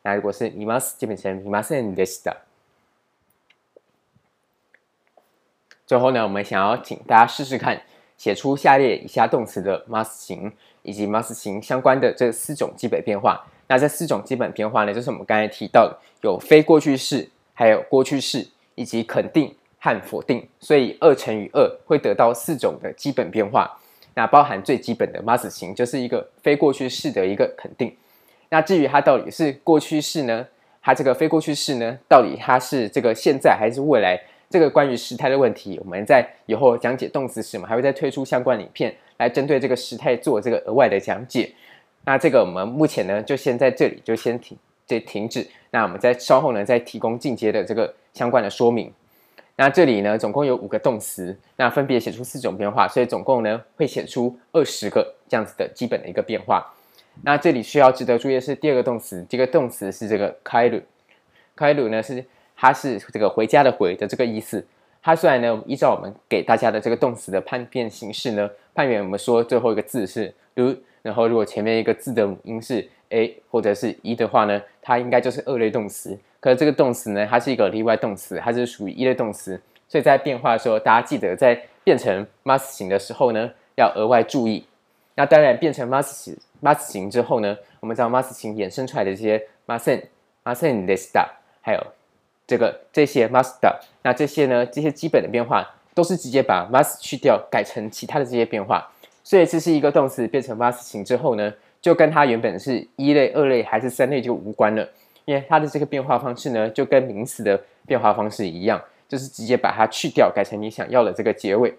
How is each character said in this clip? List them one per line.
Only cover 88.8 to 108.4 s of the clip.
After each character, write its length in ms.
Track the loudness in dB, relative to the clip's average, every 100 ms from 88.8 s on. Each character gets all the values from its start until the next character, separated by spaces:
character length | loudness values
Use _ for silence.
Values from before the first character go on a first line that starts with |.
| -6
出 80 | -4
来 80 |
的 80 | -4
这 60 | -2
些 200 | -2 -2 -4 _ -10
ま 100 | -4
せ 200 | -2 -2
ん、 60 | -4 _ _ _ -8
ま 100 | -2
せ 160 | 0
ん 140 | 0 0
で 100 | -2
し 160 | 0
た， 160 | -2 -2 -6 _ _
还 120 | -4
有 140 | -4 -4 _ _ _ _ _ -4
这 100 | 0
个， 220 | 0 -2 _
这 120 | 0 2
些 220 | 2 4
ま 160 | 4
し 80 | 2 2
た， 160 | 2 2 -12 _
那 120 | -2
这 120 | 0 -2
些 200 | 0 2
呢， 200 | 2 0
这 160 | -2
些 80 | -4
基 200 | -4 0
本 120 | 0
的 60 | 0
变 160 | -4
化 260 | 0 -2 -2 _ _
都 80 | -2
是 140 | 0 -2
直 140 | 0
接 120 | 0
把 240 | 2 0 2
ま 100 | 2
す 200 | 2 -4
去 160 | -12 -2
掉， 200 | 2 2 0
改 100 | -4
成 300 | -4 -8 -10
其 160 | -12 -6
他 100 | -4
的 60 |
这 80 | -2
些 140 | -2 -2
变 180 | -4
化。 260 | -2 -4 -4 _ -20 _ 2
所 120 | 4
以 80 | 4
这 140 | 2
是 100 | 0
一 120 | 2
个 100 | 4
动 160 | 2 0
词 180 | -2 -2
变 160 | -2
成 160 | -4 -2
ま 140 | -2
す 60 | -2
形 200 | -12 -12
之 140 | -4 -2
后 180 | 0 -2
呢， 180 | -4 -8 _ _
就 120 | 2
跟 160 | 4 4
它 160 | 4 2
原 140 | 2
本 180 | -2 -4
是 300 | -4 -4 -6 -2
一 180 | 2
类、 140 | 4 4
二 140 | 2 2
类 140 | 2
还 160 | 0 -2
是 120 | -2
三 200 | -2 -2
类 120 | 0
就 120 | -2
无 200 | -6 -6
关 200 | 0 2
了， 140 | 2 -6 _ _ _ -4
因 100 | -4
为 80 | 2
它 100 | 0
的 80 | 0
这 140 | -4
个 40 | -4
变 160 | -6
化 160 | -2 -2
方 180 | -2 -8
式 160 | -4
呢， 180 | -2 -2
就 160 | -2 2
跟 180 | 2
名 220 | 2 -8 -10
词 180 | -4
的 180 | -2 -2 -4 _ -4
变 140 | 0
化 140 | 2
方 180 | 2 -2
式 160 | -4